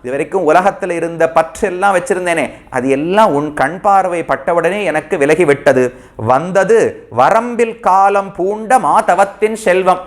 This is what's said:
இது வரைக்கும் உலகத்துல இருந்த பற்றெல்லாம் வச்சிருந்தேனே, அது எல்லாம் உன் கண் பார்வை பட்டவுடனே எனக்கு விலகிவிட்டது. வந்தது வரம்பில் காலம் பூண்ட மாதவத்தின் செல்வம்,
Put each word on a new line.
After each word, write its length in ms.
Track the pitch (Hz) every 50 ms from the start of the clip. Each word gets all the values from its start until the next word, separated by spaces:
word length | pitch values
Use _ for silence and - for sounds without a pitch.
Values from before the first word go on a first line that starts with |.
இது 80 | - 123
வரைக்கும் 380 | 131 139 160 - 170 196 170 147
உலகத்துல 420 | 156 175 185 196 190 - 196 185
இருந்த 420 | 175 170 170 170 170 160 165 160 -
பற்றெல்லாம் 600 | 165 170 - - - 220 196 180 180 196 202 190
வச்சிருந்தேனே, 540 | 180 175 - 196 180 180 175 170 160 131 - - - - -
அது 180 | - 127 120 135
எல்லாம் 460 | 135 139 151 170 190 214 220 175 143
உன் 200 | 143 151 143 147
கண் 260 | 151 135 143 170 190
பார்வை 440 | - 208 196 190 185 185 175 165 160
பட்டவுடனே 600 | - 139 135 - - 170 170 160 170 190 208 202
எனக்கு 320 | 165 151 156 147 - 196
விலகிவிட்டது. 760 | 160 139 147 160 175 180 143 143 - - 147 131 127 127 123 - - - - _
வந்தது 880 | - 110 113 127 139 165 185 180 196 190 185 226 220 151 110 - - - -
வரம்பில் 720 | - 113 135 156 190 226 233 240 240 226 233 226 214 -
காலம் 520 | - 190 185 196 196 196 202 202 196 190
பூண்ட 460 | - - 175 190 208 214 220 202 262 254
மாதவத்தின் 720 | 156 143 170 214 220 202 175 180 202 196 - - 214 214
செல்வம், 480 | 220 214 - 196 175 185 185 185 180 180 -